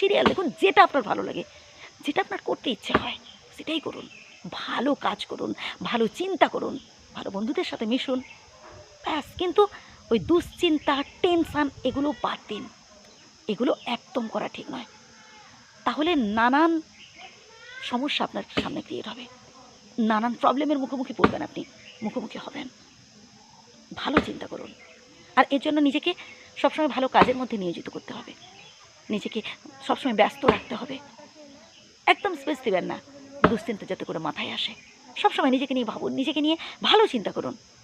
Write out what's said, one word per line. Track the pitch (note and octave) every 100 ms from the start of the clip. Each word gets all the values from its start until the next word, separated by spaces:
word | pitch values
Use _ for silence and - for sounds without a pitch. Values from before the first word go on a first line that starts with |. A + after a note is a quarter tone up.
সিরিয়াল | G4 G#4 -
দেখুন, | - E4+ -
যেটা | F#4+ G4 F4
আপনার | C#4+ F#3+
ভালো | - G3
লাগে, | - - - - - - -
যেটা | - E4
আপনার | - F#4+ -
করতে | F4+ D4
ইচ্ছে | G#3 - -
হয়, | - - - - - -
সেটাই | - D#4+ -
করুন। | - B2 - - - F3+ -
ভালো | - - B3+ C4+ -
কাজ | G#3 -
করুন, | - - - - - F3+
ভালো | A3+ A3+ -
চিন্তা | F#4 F4+ -
করুন, | - - - - - - -
ভালো | - F#3+
বন্ধুদের | A3 E4 E4+
সাথে | - A3
মিশুন, | B3+ - B3+ - - - - - - - -
ব্যাস। | - D#4 - -
কিন্তু | F4+ F#4 G4+ - - - -
ওই | A#3 -
দুশ্চিন্তা, | E4+ - - F4 D4+ - C4+ C#4 -
টেনশন, | F#4 E4+ D4+ C#4+ C#4+ - C4+
এগুলো | A#3 C#4+ A#3+
বাদ | - - -
দিন। | G#3 - - - - - - - - -
এগুলো | F#3+ C4 - - A#3+
একদম | - C4 A3+
করা | G#3+ B3+ -
ঠিক | -
নয়। | B3+ A3+ - - - - - - - - - -
তাহলে | B3 D#4 D#4+ G#3 A3
নানান | A#3+ C#4 E4 E4 - - - - - - G#4+ A4 B4+ C5 -
সমস্যা | B3 C#4 - G#3+
আপনার | G#3 - -
সামনে | - C#4 -
ক্রিয়েট | - A3
হবে, | A3 B3 - - - - - - - A3
নানান | G#3+ A#3 A3
প্রবলেমের | C4+ B3+ D4 D4
মুখোমুখি | C4 C4 C4 A#3+
পড়বেন | - - -
আপনি, | - - - - -
মুখোমুখি | G#3+ - - - -
হবেন। | - - - - - - A3 - - - - - - - -
ভালো | - C#4 -
চিন্তা | G3+ -
করুন। | - - - - - - - - -
আর | C4
এর | C4+
জন্য | D4+ D4+ C#4+
নিজেকে | D4+ F4 F4 - - - -
সবসময় | C#4 - D4+ B3
ভালো | C4 G#3+
কাজের | G#3 B3+
মধ্যে | B3 A3
নিয়োজিত | F3+ E3 G3
করতে | - - A3+
হবে, | - - - - - - - - -
নিজেকে | G#3 A3+ A3 - - - - -
সবসময় | A#3+ C4+ G#3+
ব্যস্ত | - - C4
রাখতে | G3+ - A3
হবে। | A#3 C4+ C#4+ - D4 D4+ C#4+ C#4+ - - - - -
একদম | F#4 G4+ D#4
স্পেস | - D4+ A3+
দিবেন | F3+ F3
না | - - - - - G3
দুশ্চিন্তা | A3 - G#3 F3
যাতে | F#3+ -
করে | D#3+ D#3
মাথায় | - A3 A3+
আসে। | - A3 - - B3+ -
সবসময় | G4+ - D4
নিজেকে | B3+ C4+ C4
নিয়ে | A3
ভাবুন, | - A3 B3+
নিজেকে | C4+ D#4 D4+
নিয়ে | D#4+ - - -
ভালো | G#4+ G#4+
চিন্তা | A#3 F3+ -
করুন। | B3+ - - -